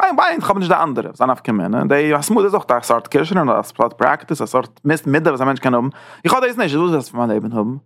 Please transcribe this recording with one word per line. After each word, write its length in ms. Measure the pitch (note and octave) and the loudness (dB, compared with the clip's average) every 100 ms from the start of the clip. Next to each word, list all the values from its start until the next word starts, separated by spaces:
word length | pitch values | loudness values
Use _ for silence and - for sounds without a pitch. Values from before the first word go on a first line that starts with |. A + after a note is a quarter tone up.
איין, 120 | F#4+ | 0
וויין, 260 | C#4+ F4 E4 | 2 0 0
איך 100 | - | 0
האב 80 | G3 | 0
נישט 120 | F3+ | 2
די 120 | E3+ | 2
אנדערע, 260 | D#3+ A#2+ - | 2 -2 -6
וואס 100 | - | -2
דארף 220 | B2+ B2 | 0 0
קומען, 300 | - G#2+ F2 | -2 -2 0
נה? 140 | A2 | 0
די, 280 | - C#3 D3+ | 2 2 2
וואס 180 | D3 D3 | 0 0
מוז, 140 | A3 | 0
איז 100 | G3 | 2
אויך 100 | G3 - | 0 0
א 100 | A#2+ | 0
סארט 340 | - A#2 - C#3+ | 0 -2 0 -2
קושרן, 320 | D#3+ F#3 C#3 | 0 0 2
אדער 120 | G#2+ | 0
א 20 | |
סארט 300 | - - A#2 | -2 -2 -2
פראקטיס, 500 | - B2+ D3+ - D#3 | 0 0 0 -4 -6
א 40 | A2+ | -2
סארט 340 | B2+ B2+ _ | -2 -4 _
מיס-, 220 | C#3+ D#3 C#3+ | -2 -2 0
מידל, 240 | D3+ D#3+ | 2 2
וואס 100 | C3 | 2
א 40 | |
מענטש 160 | C3 C3 | 0 0
קען 140 | C3 | 0
האבן. 140 | A#2+ C3 - - - | 0 0 -6 -16 -6
איך 100 | E3+ | 0
האב 100 | B3+ | 2
דאס 140 | B3 A#3+ | 0 -2
נישט, 160 | F#3 | -2
איך 80 | C#3+ | 0
וויל 140 | F3 D#3 | 0 -2
דאס 120 | A#2+ | -4
פון 120 | A#2+ | -4
מיין 100 | A#2+ | -2
לעבן 260 | G#2+ A2 A#2 | -2 -4 -4
האבן. 200 | G#2+ C3+ | -4 -6